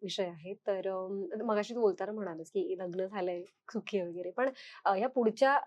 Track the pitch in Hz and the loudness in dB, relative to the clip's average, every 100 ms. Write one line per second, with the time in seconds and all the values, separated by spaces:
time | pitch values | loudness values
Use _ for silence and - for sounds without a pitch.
0 | 190 190 180 165 175 202 - 190 190 190 | -6 -2 -4 -6 -12 -6 -2 -2 -2 -4
1 | 185 196 180 214 226 208 208 240 214 185 | -4 -4 -4 -4 0 0 0 4 4 4
2 | 196 214 190 160 160 202 175 185 185 185 | -2 -4 -6 -6 -4 -2 -2 -2 -2 -2
3 | 190 208 180 175 185 _ - 214 - 202 | -2 -2 -2 -2 -8 _ -8 -6 -2 -2
4 | 175 175 180 240 269 269 - - - 190 | -2 -4 -4 0 0 -2 -12 -2 2 2
5 | 254 254 226 220 269 285 | 2 2 2 6 6 6